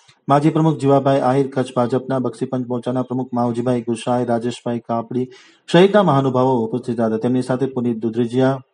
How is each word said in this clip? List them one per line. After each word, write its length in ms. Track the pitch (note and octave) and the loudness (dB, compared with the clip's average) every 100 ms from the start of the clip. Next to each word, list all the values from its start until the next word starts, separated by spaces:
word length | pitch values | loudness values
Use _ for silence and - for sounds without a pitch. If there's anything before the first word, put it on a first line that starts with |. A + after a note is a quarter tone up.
| _ _ - | _ _ 0
માજી 220 | C#3+ D#3 | 2 4
પ્રમુખ 280 | D#3 D#3+ D3 | 2 0 0
જીવાભાઈ 420 | C#3 C#3 C3+ C#3 | 2 4 4 2
આહિર, 280 | C3 C3+ C3+ | 2 2 0
કચ્છ 260 | C#3 B2+ | -2 -4
ભાજપના 460 | - A#2+ C3 - C3+ | -2 0 -2 -2 -2
બક્ષીપંચ 440 | B2 - C3 B2+ A#2+ | -4 -4 -6 -4 -4
મોરચાના 340 | B2 B2 B2+ | -6 -4 -4
પ્રમુખ 300 | B2+ B2+ B2 | -4 -6 -4
માવજીભાઈ 520 | A#2+ A#2+ A#2 B2 B2 A2+ | -2 -2 -2 -2 -2 -2
ગુસાઈ, 360 | A2+ - B2 | -4 -2 -2
રાજેશભાઈ 600 | A#2+ A#2 A#2+ A#2+ B2 A#2 - | 0 -2 -4 -6 -6 -6 -4
કાપડી 400 | A#2 A2+ B2+ B2+ - - _ - | -6 -4 -6 -6 -10 -20 _ 2
સહિતના 340 | E3+ G3 G#3 | 4 6 6
મહાનુભાવો 540 | F3+ C#3 C3+ B2+ C3 B2+ | 4 2 2 2 2 2
ઉપસ્થિત 360 | A2 B2 B2+ A#2 | -2 -4 -6 -2
હતા. 180 | A2+ A2 | -2 0
તેમની 240 | B2 B2+ | 0 -2
સાથે 240 | B2 B2+ C3 | -2 -2 -2
પુનિત 360 | C3 A#2+ A2 | -2 -4 -2
દુધરેજિયા 540 | A2+ A2+ A#2 B2 C3 C3+ - | -4 -2 -2 2 0 0 -8